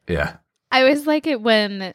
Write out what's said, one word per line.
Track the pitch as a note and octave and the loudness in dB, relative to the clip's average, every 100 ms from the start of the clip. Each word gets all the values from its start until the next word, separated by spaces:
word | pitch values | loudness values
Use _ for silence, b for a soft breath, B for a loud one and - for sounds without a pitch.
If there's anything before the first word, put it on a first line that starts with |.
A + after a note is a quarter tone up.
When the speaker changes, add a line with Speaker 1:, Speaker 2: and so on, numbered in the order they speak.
| - | -4
Speaker 1:
Yeah. | D#2+ D2+ - _ _ _ | -4 -4 -8 _ _ _
Speaker 2:
I | C4 | 2
always | C4 D4 D4 | 4 2 0
like | D4+ D#4+ | -2 -2
it | B3+ | -2
when | A3+ A3 G#3 G3 F#3 | 2 2 0 -6 -10